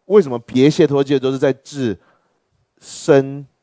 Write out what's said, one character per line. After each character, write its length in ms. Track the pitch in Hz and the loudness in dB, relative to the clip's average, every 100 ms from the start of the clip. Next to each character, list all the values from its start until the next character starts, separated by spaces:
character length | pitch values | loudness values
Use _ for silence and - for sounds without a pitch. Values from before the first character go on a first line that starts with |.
为 160 | - 208 | 0 0
什 100 | 143 | 0
么 80 | 120 | -6
别 300 | - 127 143 | -4 2 2
解 160 | 151 147 | 2 0
脱 160 | 139 | 0
戒 160 | 139 139 | 0 -2
都 140 | 131 | -2
是 60 | 135 | -2
在 140 | 143 | -2
治 460 | 127 - 143 120 92 _ _ _ _ _ _ _ _ | -4 -10 -8 -6 -6 _ _ _ _ _ _ _ _
身 640 | - - - 139 135 139 139 _ | -20 -8 2 2 2 -10 -18 _